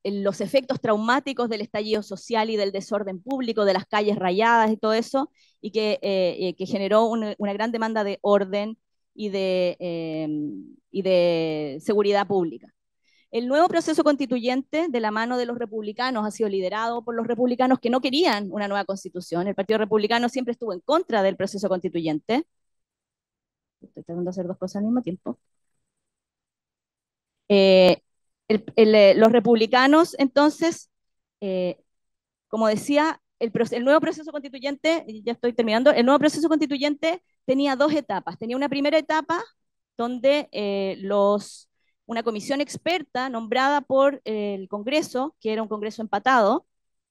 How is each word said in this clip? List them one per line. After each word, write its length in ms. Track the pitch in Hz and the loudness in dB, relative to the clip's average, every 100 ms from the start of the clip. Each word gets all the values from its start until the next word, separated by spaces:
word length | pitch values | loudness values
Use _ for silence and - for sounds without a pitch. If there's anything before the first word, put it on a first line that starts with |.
los 380 | 196 202 196 196 | -6 -4 -4 -4
efectos 400 | 196 269 254 262 | -2 -2 -2 -4
traumáticos 680 | 226 208 226 269 285 240 240 | 0 0 2 0 0 -4 -4
del 120 | 220 | -4
estallido 400 | - 214 214 214 | -6 -6 -4 -4
social 480 | 202 190 - 226 220 | -6 -12 -4 -2 -2
y 60 | 220 | -2
del 160 | 202 | -2
desorden 500 | 196 - 208 190 185 | -4 -4 -6 -4 -10
público, 420 | 247 269 240 220 202 | -6 -4 -2 0 2
de 80 | |
las 120 | 185 - | 0 0
calles 320 | - 208 202 | -2 0 0
rayadas 540 | 185 185 226 233 220 | 0 2 4 4 4
y 60 | 214 | 0
todo 160 | 214 | 0
eso, 360 | 220 220 269 285 _ _ _ | 0 -2 -4 -4 _ _ _
y 80 | 208 | -8
que, 280 | 214 214 196 | -4 -2 -2
eh, 360 | 208 190 180 - | -2 0 -2 -2
eh, 160 | 185 170 | -6 -6
que 100 | 190 | -6
generó 400 | 196 196 214 226 | -4 2 2 2
un, 300 | 226 214 - | -2 -6 -6
una 160 | 202 | -6
gran 180 | 202 226 | -4 -4
demanda 320 | 233 226 220 | -4 -4 -4
de 140 | 202 196 | -4 -2
orden 580 | 202 202 196 202 214 226 _ _ _ | 2 2 2 -4 -6 -10 _ _ _
y 160 | - 214 | -10 -6
de, 480 | 196 190 185 180 - | -2 -2 0 -2 -4
eh, 480 | 175 170 160 156 156 151 147 98 - - _ | -8 -6 -6 -6 -4 -6 -6 -10 -16 -20 _
y 100 | - | -4
de 760 | 190 180 175 165 160 156 147 139 | 2 2 2 2 -2 -4 -6 -6
seguridad 440 | - 208 202 202 196 | -2 0 2 2 0
pública. 460 | 202 170 - _ _ _ _ _ _ _ | 0 -2 -6 _ _ _ _ _ _ _
El 160 | 233 247 | -6 0
nuevo 200 | 285 359 | 2 2
proceso 360 | 339 320 311 | 2 0 2
constituyente, 840 | 302 277 269 247 233 254 - 302 339 | 2 2 0 -2 -2 -4 -2 -4 -2
de 120 | 240 | -2
la 120 | 214 | -2
mano 260 | 214 233 254 | -2 -2 -4
de 80 | 240 | -4
los 120 | 240 | -6
republicanos, 680 | 233 220 208 214 254 240 208 | -8 -8 -8 -6 -4 -2 -4
ha 60 | |
sido 160 | 208 214 | -4 -2
liderado 560 | 196 185 208 226 240 | -2 -4 -4 -4 -6
por 120 | 233 233 | -6 -6
los 120 | 226 | -4
republicanos 520 | 226 247 240 254 262 | 0 0 2 2 0
que 100 | 226 | 0
no 100 | 254 | -2
querían 480 | 269 277 349 208 202 | 0 0 0 0 -4
una 160 | 202 202 | -6 -4
nueva 180 | 202 190 | -4 -4
constitución. 640 | 196 185 180 - 165 196 | -8 -10 -12 -6 -4 -4
El 80 | 196 | -4
Partido 220 | 196 220 | 0 0
Republicano 520 | 214 214 208 233 240 | 2 0 2 0 0
siempre 240 | 262 247 | -4 -6
estuvo 180 | 233 226 | -6 -8
en 60 | 185 | -6
contra 420 | - 311 - 208 | 0 0 2 0
del 140 | 190 185 | 0 0
proceso 320 | 190 202 190 | -4 -4 -4
constituyente. 800 | 185 180 175 160 151 - 247 - _ _ _ _ _ _ _ _ _ _ _ _ _ | -4 -4 -4 -4 -4 -2 -4 -4 _ _ _ _ _ _ _ _ _ _ _ _ _
Estoy 220 | - - | -20 -20
tratando 200 | - 170 | -12 -8
de 60 | 180 | -6
hacer 180 | 185 175 | -6 -8
dos 100 | 190 | -8
cosas 200 | 185 202 | -8 -4
al 80 | 214 | -2
mismo 160 | 247 | -2
tiempo. 360 | 233 185 214 - _ _ _ _ _ _ _ _ _ _ _ _ _ _ _ _ _ _ _ _ - | -4 -8 -10 -12 _ _ _ _ _ _ _ _ _ _ _ _ _ _ _ _ _ _ _ _ 2
Eh, 520 | 202 190 185 180 - _ _ _ _ - | 4 8 8 8 4 _ _ _ _ -2
el, 160 | 214 - - | -2 0 4
el, 200 | 214 214 | 6 8
eh, 180 | 196 190 | 8 8
los 160 | 220 | 6
republicanos, 840 | 240 220 233 220 247 269 311 349 - | 6 4 4 4 4 6 6 4 0
entonces, 720 | 277 285 302 294 330 - - _ _ _ _ - | 0 4 2 2 -2 -4 -12 _ _ _ _ -10
eh, 360 | 202 185 180 - _ _ _ _ _ _ _ | -6 -2 -4 -6 _ _ _ _ _ _ _
como 200 | 220 220 | -2 0
decía, 540 | 214 - 285 311 - _ - | 0 0 2 2 -2 _ -8
el 120 | 233 | -4
proce-, 240 | 220 226 240 | -2 -2 -2
el 80 | |
nuevo 160 | 254 302 | 4 4
proceso 320 | 311 311 311 | 2 -4 -10
constituyente, 720 | 294 269 262 262 277 311 330 - | -12 -12 -10 -8 -2 0 -2 -4
y 160 | 220 | -10
ya 100 | 208 | -8
estoy 180 | 233 240 | -4 -2
terminando, 380 | 240 226 214 269 | 0 2 4 4
el 140 | 254 240 | 6 4
nuevo 140 | 285 | 4
proceso 280 | 302 302 320 | 4 2 0
constituyente 720 | 311 294 277 294 294 320 359 _ _ - | 0 0 -2 -4 -2 -4 -4 _ _ -2
tenía 300 | 269 285 254 | 0 2 2
dos 180 | 294 | 2
etapas. 440 | 302 - 190 - 175 | 0 -2 -6 -6 -10
Tenía 160 | 226 254 | -6 -4
una 140 | 277 | -2
primera 280 | 269 285 311 | -2 0 0
etapa 460 | 311 311 302 339 466 _ _ _ _ - | 0 -2 -2 -4 -6 _ _ _ _ -8
donde, 500 | 240 247 262 294 - | -6 0 2 2 -2
eh, 440 | - 202 196 196 185 | -6 -4 -2 -4 -6
los, 680 | 196 202 202 208 202 - _ _ _ _ - | -2 2 2 2 -4 -20 _ _ _ _ -10
una 160 | 226 | -6
comisión 380 | 226 214 226 277 | -4 -4 -4 -4
experta 680 | 294 - 320 349 294 247 262 | -6 -6 -4 -4 -4 -8 -6
nombrada 520 | 226 226 247 269 294 | -6 -4 0 2 0
por, 400 | 277 269 277 277 - | 0 2 2 0 -6
eh, 300 | 214 208 196 | -6 -6 -6
el 120 | 190 | -8
Congreso, 680 | 208 208 302 320 254 294 - | -8 -2 -2 -2 -4 -6 -6
que 140 | 220 | -6
era 80 | 220 | -4
un 60 | 214 | -4
Congreso 340 | 214 214 214 | -6 -8 -10
empatado, 640 | 220 202 247 262 202 294 - _ _ _ _ | -6 -2 2 4 4 2 -4 _ _ _ _